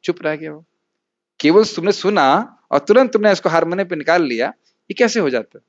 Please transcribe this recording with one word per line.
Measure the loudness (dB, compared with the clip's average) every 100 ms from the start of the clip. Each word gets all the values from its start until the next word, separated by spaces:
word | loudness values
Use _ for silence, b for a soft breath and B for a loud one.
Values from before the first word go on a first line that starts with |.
चुप | -6 -6
रह | -6 -8
गया | -10
वो। | -18 _ _ _ _ _ _ _ _
केवल | 2 4
तुमने | 2 -2 -4
सुना | -2 -2 2 2 2 -2 _ _
और | -4
तुरंत | 2 2 4
तुमने | 2 0
इसको | 0 0
हारमोनियम | 0 -2 -4 -6
पे | -6
निकाल | 0 0
लिया, | 0 -2 -4 -6 _
ये | _ _
कैसे | 0 0 2
हो | -2
जाता | -2 -6
है? | -18